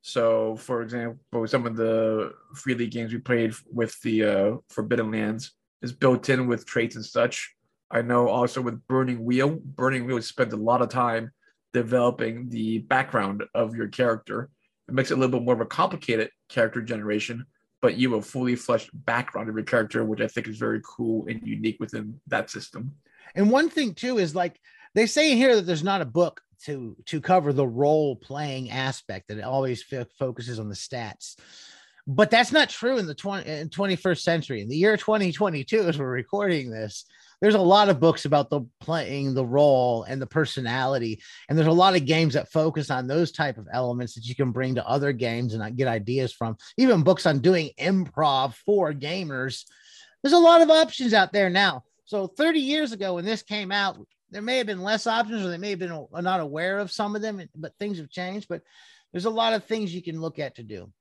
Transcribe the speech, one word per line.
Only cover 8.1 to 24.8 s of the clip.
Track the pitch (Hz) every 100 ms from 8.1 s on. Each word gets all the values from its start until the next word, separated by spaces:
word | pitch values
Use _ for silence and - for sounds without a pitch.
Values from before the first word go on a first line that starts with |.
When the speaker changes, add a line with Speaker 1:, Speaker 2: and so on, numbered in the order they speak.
| 123 123
Speaker 1:
also | 113 123 135
with | 123 117 _
Burning | 131 127 120
Wheel, | 113 123 139 160
Burning | 139 139 127 131 120
Wheel | 123
spends | 110 - 120
a | 107
lot | 110 120
of | 120
time | 123 120 113 117 _ _ _ _
developing | 123 113 123 120 120 113 117 123
the | 117 110 113
background | - 131 131 120 98 101 -
of | 117 113 117
your | 107
character. | - 123 113 - 107 131 _ _ _ -
It | 131
makes | 131
it |
a | 131
little | 131 127
bit | 120
more |
of | 120
a | 113
complicated | - 185 175 - 113 113 _ _
character | - 113 123
generation, | 110 113 104 107 - 120 131 _ _ _
but | - 95
you | 127
have | 110
a | 104
fully | 135 127 120
fleshed | - 113 - - -
background | 117 123 - 110
of |
your | 110
character, | 110 120 107 117
which | 110 110
I | 110
think | - 120
is | 110
very | 113 110
cool | - - 117 113 -
and | 113 107
unique | 107 110 110
within | 107 113 107 123 -
that | 113 -
system. | - - - 123 - _ _ - -
Speaker 2:
And | 208
one | 254 320
thing | - 262
too | 170 247 247
is, | 175
like, | 160 180 - _ _